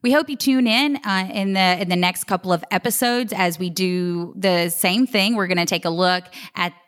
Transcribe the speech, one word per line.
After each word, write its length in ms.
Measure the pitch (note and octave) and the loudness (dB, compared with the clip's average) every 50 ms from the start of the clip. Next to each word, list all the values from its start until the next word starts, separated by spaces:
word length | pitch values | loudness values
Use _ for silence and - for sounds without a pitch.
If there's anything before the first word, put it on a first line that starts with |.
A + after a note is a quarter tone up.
We 120 | - B3 C4 | 2 4 2
hope 160 | D4+ D#4 D4+ | 2 2 0
you 80 | C#4+ | -6
tune 300 | - - C#4 C4 C4 B3+ | -4 0 2 2 4 4
in, 340 | A3+ A3 A#3+ C#4 D4 C#4+ C4 - | 4 2 2 2 2 0 -2 -2
uh, 240 | G#3+ G3 F#3+ F#3 F#3 - | -2 -2 -2 -2 -4 -4
in 180 | G#3 G3 G3 | -4 -2 0
the, 300 | F#3+ F#3+ F#3 F3+ F3+ - | 0 2 2 2 2 2
in 80 | G3+ F3+ | 0 0
the 80 | F3+ | 0
next 260 | F3 F3+ F3+ F3 - - | 2 2 0 0 -4 -4
couple 300 | - G3+ F3+ - F#3 F3+ | -4 -4 -4 0 0 0
of 100 | E3 - - | 0 0 -2
episodes 640 | G#3 G3+ - A#3+ - - B3+ A#3+ A#3+ A#3+ B3 G#3 A3 | -4 -2 -2 -2 -2 0 0 0 0 0 -2 -4 -2
as 240 | F#3+ F#3+ F3 E3 D#3 | 0 0 -2 0 -2
we 100 | F#3 F3+ | -6 -6
do 640 | E3 F3+ F#3+ F3+ F3+ F3+ F3+ F3 F3 E3+ F3 F3 - | -2 -2 -2 0 0 0 -2 -2 -2 -4 -6 -8 -8
the 320 | - F#3+ F#3+ F3+ F3 E3+ E3+ | -2 0 2 2 2 0 0
same 360 | E3 - - F#3 F3+ A3+ C4 | -2 0 0 0 2 2 0
thing. 300 | B3+ - G#3+ F#3+ G#3 A#3 | 2 2 0 2 2 2
We're 120 | G#3+ G3 | 0 0
gonna 180 | F3 F#3 F3 E3+ | 0 0 0 0
take 180 | E3+ F#3+ E3+ - | 0 -2 -2 -2
a 60 | F3 | -2
look 340 | E3 E3+ F#3 F3+ F3+ F3+ F3+ - - - - F3 _ | 0 2 2 2 2 0 -4 -8 -20 -18 -18 -16 _
at 160 | - F3+ F3 F3 - _ | -6 -6 -6 -6 -10 _